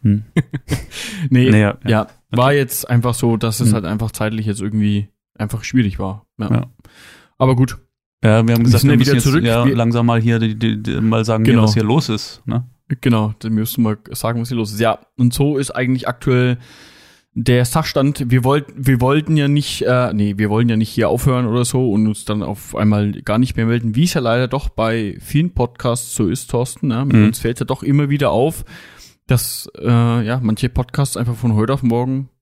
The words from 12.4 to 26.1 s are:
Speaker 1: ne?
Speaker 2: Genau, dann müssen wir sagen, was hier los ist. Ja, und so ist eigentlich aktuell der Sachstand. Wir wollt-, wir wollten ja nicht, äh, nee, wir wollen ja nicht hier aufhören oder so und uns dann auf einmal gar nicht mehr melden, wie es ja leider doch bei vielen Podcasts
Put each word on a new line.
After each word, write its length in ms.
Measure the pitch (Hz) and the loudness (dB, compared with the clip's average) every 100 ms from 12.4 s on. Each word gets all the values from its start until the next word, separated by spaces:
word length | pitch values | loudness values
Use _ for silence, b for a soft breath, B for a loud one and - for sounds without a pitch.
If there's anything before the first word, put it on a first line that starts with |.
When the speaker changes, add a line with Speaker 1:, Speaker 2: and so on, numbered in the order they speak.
| - | -6
Speaker 1:
ne? 200 | 117 123 _ _ 135 | -6 -6 _ _ -4
Speaker 2:
Genau, 320 | 127 113 107 107 | 0 2 0 -4
dann 140 | 113 | -4
müssen 300 | 110 110 - | -2 -2 0
wir 140 | 113 104 - | 0 -2 -8
sagen, 300 | - 113 117 | -6 -4 -4
was 80 | 117 | -4
hier 80 | 120 | -4
los 160 | 107 | -4
ist. 60 | 104 | -2
Ja, 200 | 113 - _ - | -2 -2 _ 0
und 160 | 123 | 0
so 240 | 123 143 139 | 2 0 0
ist 140 | 135 | -4
eigentlich 360 | - 127 131 - | -4 -2 -2 -4
aktuell 500 | - - 127 127 120 B B B B B B B | -4 0 2 2 -2 B B B B B B B
der 300 | - 117 123 123 | -4 2 2 2
Sachstand. 600 | 165 151 143 139 143 123 | 0 -2 0 0 -2 0
Wir 140 | 127 | 2
wollt-, 240 | 123 147 143 - | 2 0 -2 -4
wir 240 | 135 127 | 0 2
wollten 360 | 127 147 156 156 | 2 0 2 0
ja 100 | 143 | 2
nicht, 360 | 147 143 - | 0 -2 -4
äh, 300 | 113 127 123 | 0 0 0
nee, 240 | 104 104 101 | 0 -2 0
wir 120 | 107 | 0
wollen 180 | 107 120 | 2 2
ja 60 | 110 | 0
nicht 140 | 110 | -2
hier 180 | - 101 | 0 0
aufhören 360 | 113 143 127 120 | 0 0 0 0
oder 160 | 120 120 | -2 0
so 240 | 131 127 | 0 0
und 160 | 104 110 | 2 0
uns 200 | 104 - | -2 -6
dann 180 | 107 | -6
auf 320 | 80 101 - - | -6 -10 -10 0
einmal 360 | 107 104 104 - | 2 2 0 -4
gar 180 | - 107 | -2 0
nicht 160 | 127 - | 0 -2
mehr 100 | 113 | -2
melden, 300 | 120 113 110 | 0 -2 0
wie 80 | |
es 100 | 175 | 0
ja 80 | 165 | 0
leider 260 | 117 120 127 | 0 0 0
doch 180 | 139 - | -4 -6
bei 480 | - 113 113 104 - | -2 -2 -2 -4 -8
vielen 300 | - 143 175 | -2 0 0
Podcasts 600 | 160 120 - 123 120 - | -2 -4 -2 -4 -4 -6